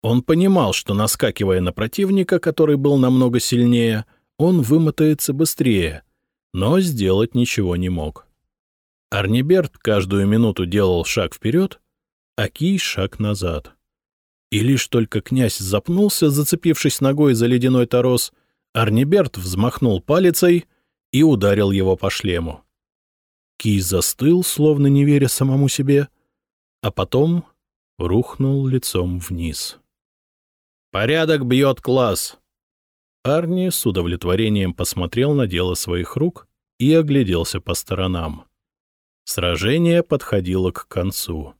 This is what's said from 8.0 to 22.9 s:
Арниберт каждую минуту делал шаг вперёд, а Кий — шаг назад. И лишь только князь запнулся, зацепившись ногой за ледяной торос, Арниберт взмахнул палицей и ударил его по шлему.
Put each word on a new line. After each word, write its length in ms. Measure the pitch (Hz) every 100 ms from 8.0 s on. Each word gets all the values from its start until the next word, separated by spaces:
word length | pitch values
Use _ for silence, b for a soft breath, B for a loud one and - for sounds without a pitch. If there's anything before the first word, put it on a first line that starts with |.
| 76 - _ _ _ _ _ _ _ _ _
Арниберт 680 | 101 98 113 143 185 156 _
каждую 500 | - 104 92 101 98
минуту 360 | 110 117 98
делал 400 | 90 101 95 87
шаг 300 | 82 - 82
вперёд, 460 | - 107 156 190 - _ _ _ _ _ -
а 120 | 113
Кий — 300 | - 165 196
шаг 400 | - - 98 -
назад. 540 | 107 101 90 76 - _ _ _ _ _ _ _ _
И 80 | 107
лишь 260 | 117 131 -
только 340 | 123 113 110
князь 380 | - 131 117 -
запнулся, 720 | 95 101 - 175 208 - 156
зацепившись 680 | 143 147 170 170 151 147 -
ногой 340 | 135 143 147
за 120 | 117 120
ледяной 400 | 123 127 127 120
торос, 460 | 123 127 123 - _ _ _ _
Арниберт 640 | - 107 107 143 196 147 -
взмахнул 600 | 90 90 117 - 127 95
палицей 680 | - 156 185 170 180 175 - _ _ _ _
и 140 | 127
ударил 480 | 160 123 101 101 101
его 240 | 98 95 92
по 140 | 98
шлему. 540 | - 98 85 80 - _ _ _